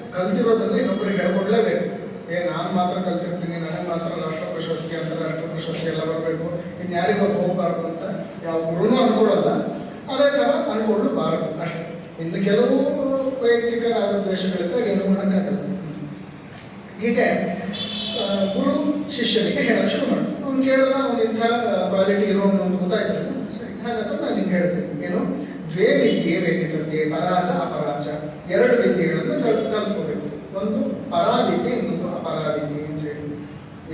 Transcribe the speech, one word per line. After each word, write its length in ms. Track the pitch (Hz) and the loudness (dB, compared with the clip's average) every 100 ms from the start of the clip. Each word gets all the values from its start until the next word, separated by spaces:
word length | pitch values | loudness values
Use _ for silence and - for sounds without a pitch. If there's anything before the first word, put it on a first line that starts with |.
| - 180 | -6 -4
ಕಲ್ತಿರೋದನ್ನ 580 | 196 247 226 226 196 - | 0 2 2 2 2 0
ಇನ್ನೊಬ್ರಿಗೆ 360 | - 196 190 190 | 0 0 0 0
ಹೇಳ್ಕೊಡ್ಲೇಬೇಕು. 640 | 175 - 202 226 202 - - - - - - | 0 0 2 2 2 0 -2 -6 -10 -12 -6
ಏ, 60 | 175 180 | -4 -2
ನಾನ್ 220 | 175 185 190 | -2 -2 0
ಮಾತ್ರ 180 | 180 180 185 | 0 0 -2
ಕಲ್ತಿರ್ತೀನಿ, 500 | 170 175 - 170 170 | -2 -4 -4 -4 -4
ನನಗೆ 200 | 165 165 175 | -6 -6 -4
ಮಾತ್ರ 180 | 170 175 160 | -4 -4 -4
ರಾಷ್ಟ್ರ 220 | 160 156 - | -4 -4 -6
ಪ್ರಶಸ್ತಿ, 400 | - 165 156 - 165 | -6 -4 -4 -4 -6
ಅಂತಾರಾಷ್ಟ್ರ 460 | 160 165 160 - 165 | -4 -4 -4 -4 -6
ಪ್ರಶಸ್ತಿ 320 | 160 165 156 160 | -6 -6 -4 -2
ಎಲ್ಲ 100 | 156 156 | -2 -2
ಬರ್ಬೇಕು, 360 | 160 160 160 170 170 - - | -2 -2 -2 -2 -6 -6 -8
ಇನ್ಯಾರಿಗೂ 380 | 180 175 196 202 196 | -4 0 2 4 2
ಅದು 80 | 202 | 2
ಹೋಗ್ಬಾರ್ದು 420 | 170 180 175 170 165 | 2 2 0 0 -4
ಅಂತ 140 | 165 190 - - - 165 | -6 -6 -6 -8 -8 -4
ಯಾವ 120 | 165 165 | -2 0
ಗುರುನೂ 240 | 170 214 254 | 2 4 6
ಅನ್ಕೊಳಲ್ಲ, 460 | 226 208 214 - - - - - - - - | 4 6 4 4 2 0 -2 -6 -10 -12 -4
ಅದೇ 160 | 269 285 - | 2 4 4
ಥರ 140 | 240 240 - | 2 2 0
ಅನ್ಕೊಳ್ಳಬಾರದು 720 | 214 220 202 - - 160 160 151 160 | 0 2 2 2 0 0 0 -2 -4
ಅಷ್ಟೇ. 200 | 170 - - - - - | -6 -6 -8 -12 -12 -8
ಇನ್ನು 160 | 165 196 196 | -6 0 2
ಕೆಲವು 300 | 220 - 269 285 285 269 269 262 - | 4 6 4 2 0 0 0 -2 0
ವೈಯಕ್ತಿಕ 420 | 233 233 233 233 233 220 | 2 2 2 0 0 0
ರಾಗದ್ವೇಷಗಳಿಂದ 800 | 202 202 190 185 185 175 175 165 208 | 2 0 0 0 0 -2 0 0 2
ಏನು 140 | 190 190 | 2 2
ಮಾಡೋಕ್ಕಾಗಲ್ಲ. 540 | 190 196 190 - 190 - 185 - 151 147 - - - - - - - - - | 2 2 2 0 -2 -4 -6 -8 -10 -10 -12 -14 -16 -16 -16 -16 -16 -16 -4
ಹೀಗೆ 240 | 226 247 220 - - - 190 - - - - | 0 4 4 2 0 -2 -4 -6 -6 -6 -6
ಆ, 360 | - 202 202 | -2 0 0
ಗುರು 280 | - - 277 294 294 - - 240 | 0 2 2 2 2 0 -4 -2
ಶಿಷ್ಯನಿಗೆ 400 | 226 214 - 277 | 0 2 2 2
ಹೇಳಕ್ 340 | 254 208 196 | 4 4 4
ಶುರು 200 | - 269 | 2 0
ಮಾಡ್ದ. 340 | - - - | 0 0 -2
ಅವ್ನು 200 | 277 262 | -2 2
ಕೇಳಿದ, 280 | 269 262 269 | 4 6 6
ಅವ್ನು 300 | 269 262 233 | 4 2 2
ಇಂಥ 240 | 220 220 226 | 2 2 2
ಕ್ವಾಲಿಟಿ 760 | 240 226 185 190 190 196 202 | 2 2 2 2 2 4 4
ಇರೋನು 400 | 202 196 196 196 | 4 4 4 4
ಅಂತ 180 | 180 185 | 2 0
ಗೊತ್ತಾಯ್ತಲ್ಲ, 480 | 180 220 202 170 - | 0 0 0 -2 -4
ಸರಿ, 560 | - - - - - 233 | -6 -6 -8 -10 -8 -4
ಹಾಗಾದ್ರೆ 360 | 226 208 - | -4 -4 -4
ನಾನು 140 | - 226 | -2 0
ನಿಂಗೆ 140 | 185 | 2
ಹೇಳ್ತೇನೆ. 560 | 180 170 170 - 147 - | 2 2 0 -4 -4 -2
ಏನು? 420 | 143 - - - - 165 | -2 -2 -4 -6 -10 -6
ದ್ವೇ 120 | 165 226 | 2 4
ವಿದ್ಯೆ 500 | 277 220 196 170 170 | 6 4 2 2 2
ವೇದಿತವ್ಯೆ, 760 | 170 165 160 156 156 156 151 | 2 0 0 -2 -2 0 0
ಪರಾಚ 400 | 156 180 180 180 | 0 2 2 2
ಅಪರಾಚ. 560 | 175 165 151 147 151 147 151 - - 175 | 0 -2 -2 -2 -2 -4 -6 -6 -10 0
ಎರಡು 260 | 190 247 233 | 4 6 6
ವಿದ್ಯೆಗಳನ್ನ 560 | 196 185 165 180 - | 4 4 2 0 0
ಕಲ್-, 400 | - 240 220 - | 0 2 2 0
ಕಲ್ತ್ಕೋಬೇಕು. 840 | 214 202 202 - - - - - 190 | 0 0 -2 -2 -4 -6 -8 -8 -4
ಒಂದು 520 | 214 - - - - | -2 0 -2 -4 -2
ಪರಾವಿದ್ಯೆ, 680 | 170 - 240 214 170 - 240 | 0 2 2 2 2 0 0
ಇನ್ನೊಂದು 380 | - 170 - - | -2 -2 -4 -4
ಅಪರಾವಿದ್ಯೆ 680 | 170 151 151 151 151 147 151 | -4 -4 -2 -2 -4 -6 -6
ಅಂತ 160 | 151 | -6
ಹೇಳಿ. 260 | 151 147 147 147 - - - - - | -6 -6 -8 -10 -12 -14 -16 -18 -10